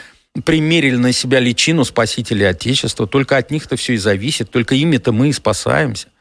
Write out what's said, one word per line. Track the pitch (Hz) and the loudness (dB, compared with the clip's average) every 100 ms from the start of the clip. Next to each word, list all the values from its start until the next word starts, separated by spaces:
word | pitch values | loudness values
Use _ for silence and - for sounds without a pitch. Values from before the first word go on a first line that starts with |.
| - _ _ - | -12 _ _ -6
примерили | - 160 156 170 139 123 | 0 0 2 2 4 4
на | 127 | 2
себя | 123 127 131 | 0 2 2
личину | 123 117 160 165 | 2 0 0 2
спасителей | 120 - 110 - 107 107 98 | 0 0 -2 -4 -4 0 0
Отечества, | 92 117 131 113 - 104 | 0 -2 -2 -2 -4 -2
только | 139 131 135 | 0 0 0
от | - | 0
них-то | 151 - - | -6 -6 -6
все | - | -2
и | 113 | -2
зависит, | 104 98 127 - 110 | 0 -2 -4 -6 -4
только | - - | -2 0
ими-то | 135 165 135 123 | 0 2 0 0
мы | 110 143 | 2 0
и | |
спасаемся. | 135 107 98 123 143 139 107 - _ | 0 -2 -2 0 0 -2 -4 -14 _